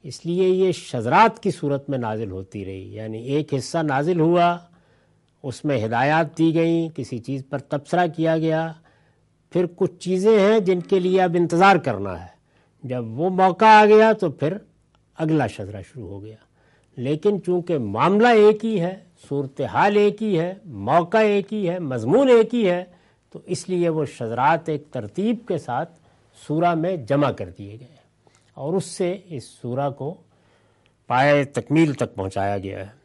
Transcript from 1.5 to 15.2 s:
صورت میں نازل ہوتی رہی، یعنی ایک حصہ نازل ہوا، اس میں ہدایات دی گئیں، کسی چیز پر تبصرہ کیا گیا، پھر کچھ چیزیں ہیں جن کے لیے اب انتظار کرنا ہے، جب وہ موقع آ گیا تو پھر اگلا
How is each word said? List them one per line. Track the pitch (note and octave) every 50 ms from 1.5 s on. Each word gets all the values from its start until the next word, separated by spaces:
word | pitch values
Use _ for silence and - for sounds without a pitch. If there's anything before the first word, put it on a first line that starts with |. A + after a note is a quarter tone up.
صورت | - - - C#3+ C#3+ C3+ C#3 -
میں | C#3
نازل | C3 A#2+ A2 A2 A2 A2+ G2
ہوتی | F#2 F#2+ F#2+ _ - G#2 G2
رہی، | F#2 G2 F#2+ F#2+ G2 G2+
یعنی | G#2+ A2 A2 A2 A2+ A#2
ایک | C3 C#3 D3+ D3 - C#3+
حصہ | C3+ A#2+ - -
نازل | E3 D#3+ D3+ C3+ C3+ D3 E3+ F#3 E3+
ہوا، | D#3 E3 F3 F3 F3 F3 F3 F3 - _ _ _ _ _ _ _ _ _ _ _ _ _ _ _ -
اس | C#3 A#2 - -
میں | D3+ C#3+ B2 G#2+
ہدایات | A2 A#2 A#2 C3 C#3+ D#3 E3 E3 D3 -
دی | - D#3+ E3 D#3
گئیں، | E3 E3 E3 E3 E3+ E3 D#3+ D#3+
کسی | - B2+ - C3+
چیز | A2+ G#2+ - C3+ C3+ C3 _
پر | - C3+
تبصرہ | - _ D3+ C#3+ C#3+ - - F3+ F3+ E3+ D3+
کیا | - D#3+ D#3+ D#3+
گیا، | E3 D#3+ D#3+ D#3+ D#3+ E3 E3 D#3+ - _ _ _ _ _ _ _ _ _ _ _ _ _ _
پھر | - E3+ F3+ E3+ F3
کچھ | - G3 E3+ - _
چیزیں | - F3 F#3 F#3 F#3+ A3 A3+ G#3
ہیں | F#3+ G#3 A3 A3+
جن | F#3+ F3+ F#3 F3+
کے | E3+ - G3 F#3+
لیے | F3+ F#3 F#3 F#3+
اب | F#3 F3+ E3+ F3+
انتظار | F3 D#3+ E3+ E3+ F#3+ G3 G3
کرنا | E3 - C3+ A2 F#2+ G2 G2 F2+ D#2+
ہے، | F2+ F2+ _ _ _ _ _ _ _ _ _ _ -
جب | B2 B2+ B2 A#2+ A2+ A2 B2+
وہ | E3 F#3+
موقع | F#3 F#3 F#3+ F#3+ E3+ - A3
آ | A3 A3 G#3+ G#3+
گیا | G#3 G#3+ G#3+ A3 A3+ A3
تو | G#3+ G3 D#3+
پھر | B2+ - C#3+ D3+ F#3 G#3 - _ _ _ _ _ _ _ _ _ _
اگلا | -